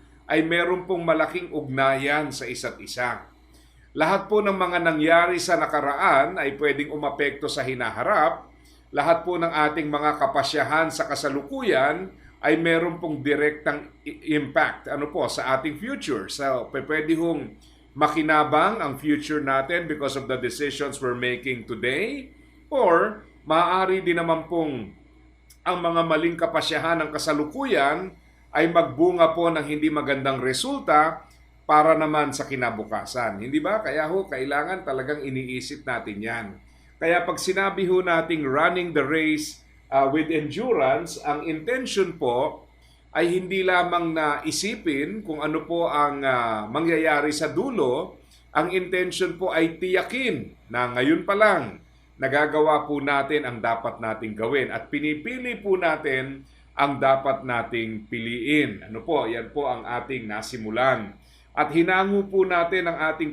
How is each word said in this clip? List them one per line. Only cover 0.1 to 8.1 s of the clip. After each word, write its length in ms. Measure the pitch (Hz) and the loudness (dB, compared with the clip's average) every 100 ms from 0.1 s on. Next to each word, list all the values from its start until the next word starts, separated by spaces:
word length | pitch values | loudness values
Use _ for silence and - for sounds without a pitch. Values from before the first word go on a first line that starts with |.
| - - | -14 0
ay 160 | 156 | 2
meron 400 | 160 170 170 180 | 2 2 2 -2
pong 160 | 185 175 | -2 0
malaking 480 | 165 160 151 180 175 | 2 2 0 -4 -6
ugnayan 800 | 147 131 135 135 135 139 151 147 | -6 -4 2 2 2 0 0 -2
sa 160 | - | -6
isa't 320 | 120 123 120 - | -8 -8 -8 -8
isa. 480 | 104 127 123 107 - - _ - _ _ - 143 | -10 -4 -4 -4 -12 -20 _ -20 _ _ -8 0
Lahat 320 | 160 196 196 | 2 2 2
po 160 | 214 | 2
ng 80 | 202 | 2
mga 320 | 190 175 175 | 0 0 2
nangyari 560 | 170 156 156 170 175 175 | 2 2 6 6 6 0
sa 160 | 180 165 | 0 0
nakaraan 800 | 147 147 143 143 185 139 151 180 | 2 0 0 2 4 6 4 0
ay 240 | 143 - | -4 0
pwedeng 320 | 147 139 147 | 0 0 -4
umapekto 560 | 151 143 - 143 139 139 | -4 -4 -2 -2 -2 -6
sa 160 | 139 | -4
hinaharap. 880 | 131 123 117 107 160 | -4 -4 -4 -2 2